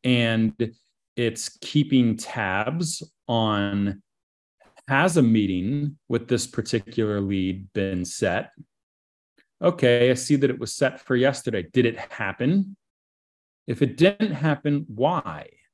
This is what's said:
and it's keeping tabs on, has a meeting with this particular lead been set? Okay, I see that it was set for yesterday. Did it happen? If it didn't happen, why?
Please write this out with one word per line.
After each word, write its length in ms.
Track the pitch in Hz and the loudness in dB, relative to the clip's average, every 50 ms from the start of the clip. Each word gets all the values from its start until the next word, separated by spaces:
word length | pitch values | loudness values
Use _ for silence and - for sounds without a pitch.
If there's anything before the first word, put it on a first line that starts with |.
| - | 2
and 500 | 131 127 123 117 113 113 113 113 110 - _ 120 110 117 _ _ _ _ _ _ _ _ | 2 2 2 2 2 2 2 2 0 0 _ -6 -6 -6 _ _ _ _ _ _ _ _
it's 420 | - 120 113 113 - - - - _ | -2 -2 -2 -2 -4 -10 -12 -12 _
keeping 560 | - - - 151 147 147 135 131 123 113 107 110 | -14 -2 0 0 2 4 4 4 4 4 0 -2
tabs 840 | - - - 120 107 95 92 98 107 120 151 170 175 156 - - - - _ _ _ - | -6 -10 -6 -4 -2 -2 -2 -2 -2 -2 -4 -4 -4 -6 -6 -8 -12 -18 _ _ _ -2
on, 760 | 120 113 110 107 104 101 101 101 101 101 101 101 95 - _ _ _ _ _ _ _ _ _ _ _ _ _ _ _ - _ - | 0 0 2 2 0 0 0 -2 -2 -2 -2 -2 -4 -6 _ _ _ _ _ _ _ _ _ _ _ _ _ _ _ -20 _ 0
has 280 | 135 135 160 190 165 170 | 2 2 2 4 4 4
a 40 | |
meeting 760 | 135 117 113 110 104 98 95 90 92 104 139 143 147 147 143 _ _ _ | 4 6 4 4 2 2 0 -2 -2 -2 -4 -4 -4 -6 -8 _ _ _
with 180 | 113 117 117 - | -4 -4 -2 0
this 200 | 123 113 - - | -2 -2 -2 -4
particular 760 | - - 110 - - 117 104 - - - 113 104 104 101 | -6 -6 -4 -2 -4 -4 -4 -4 -4 -2 -2 0 0 -2
lead 500 | 98 98 101 95 92 95 92 95 95 98 _ | -2 -2 -2 -2 -2 -2 -4 -6 -10 -8 _
been 300 | 107 98 98 95 90 90 | -4 -2 -2 -2 -4 -6
set? 480 | 85 - - 110 95 87 98 - - _ _ - _ _ _ _ _ _ _ _ _ _ _ _ _ _ _ _ _ _ _ | -6 -4 -2 -2 0 0 -2 -4 -6 _ _ -20 _ _ _ _ _ _ _ _ _ _ _ _ _ _ _ _ _ _ _
Okay, 480 | - 175 175 175 - 123 120 120 120 127 | 0 0 0 4 4 4 6 6 6 4
I 60 | 127 | 4
see 200 | 123 - - 147 135 | 2 2 0 2 4
that 120 | 139 131 | 4 2
it 100 | 127 123 | 0 -2
was 140 | 120 110 - | -8 -10 -2
set 260 | - 143 131 - - | 0 0 0 0 -4
for 160 | - - 131 | -4 -2 0
yesterday. 500 | 123 127 135 135 - - - 113 101 87 - | 2 2 2 2 0 -6 -4 -4 -4 -6 -2
Did 140 | _ 131 123 | _ 2 2
it 120 | 117 117 - | 2 0 -4
happen? 760 | - - - - 117 98 98 - 123 135 180 202 196 190 196 _ _ _ _ _ _ _ _ _ _ _ _ _ _ _ _ _ _ - | -12 -14 -8 -6 -6 -6 -4 -2 -2 0 2 0 0 -2 -6 _ _ _ _ _ _ _ _ _ _ _ _ _ _ _ _ _ _ -8
If 140 | 120 - | -2 -2
it 140 | 147 120 - | -2 -2 2
didn't 380 | - 160 190 202 202 220 208 165 | 2 2 2 4 2 -2 -2 -2
happen, 520 | 135 143 156 147 143 _ 151 147 143 - - | -2 0 -2 -2 0 _ -2 -2 -2 -4 -8
why? 640 | 110 107 127 151 180 165 - 98 80 73 - - _ _ _ _ | -4 0 0 0 0 0 -4 -6 -12 -12 -14 -16 _ _ _ _